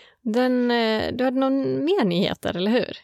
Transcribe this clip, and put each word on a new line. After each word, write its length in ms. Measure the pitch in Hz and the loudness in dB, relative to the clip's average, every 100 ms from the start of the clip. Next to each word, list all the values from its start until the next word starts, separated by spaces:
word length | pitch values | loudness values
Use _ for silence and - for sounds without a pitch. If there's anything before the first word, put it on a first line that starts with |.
| - _ | -20 _
Den, 480 | 233 226 254 247 240 | -4 0 2 2 2
eh, 420 | 240 226 220 - | 2 0 0 -2
du 120 | 240 | -2
hade 140 | 254 262 | -2 0
någon 440 | 269 269 269 262 | 0 0 0 -2
mer 200 | 285 403 | 0 2
nyheter, 520 | 214 170 208 170 - 170 | 2 2 0 -2 -6 -2
eller 140 | 190 | 0
hur? 280 | 240 - - | 0 -2 -8